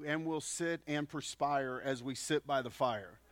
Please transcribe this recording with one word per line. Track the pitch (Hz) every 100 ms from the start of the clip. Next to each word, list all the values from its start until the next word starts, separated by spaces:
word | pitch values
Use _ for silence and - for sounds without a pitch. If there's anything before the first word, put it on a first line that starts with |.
| 147
and | 160 160
we'll | 156
sit | - - 170 165 -
and | 147 147
perspire | 151 - - 143 139 131 127
as | 135 127
we | 127
sit | 127 - 151 143
by | 139
the | 123
fire. | - 131 107 92 - _